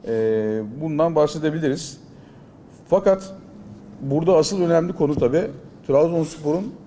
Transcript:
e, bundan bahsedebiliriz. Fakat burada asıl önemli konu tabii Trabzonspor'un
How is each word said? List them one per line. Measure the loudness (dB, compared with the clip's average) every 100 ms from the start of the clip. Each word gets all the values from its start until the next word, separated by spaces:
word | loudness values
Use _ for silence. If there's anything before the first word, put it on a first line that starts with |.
| -4
e, | -2 0 0 0 -4 -6 -8
bundan | -6 0 0
bahsedebiliriz. | 2 2 0 -4 -2 -2 -2 -6 -16 -20 -20 -20 -20 -20 -20 -20 -20 -2
Fakat | 2 4 0 -2 -18 -20 -20 -20 -20 -20 -12
burada | -4 -2 4 4
asıl | 4 0
önemli | 2 2 0
konu | 0 0
tabii | 2 2 0 -2 -8 -18 -20 0
Trabzonspor'un | 2 2 0 -4 -6 -4 -4 -4 -12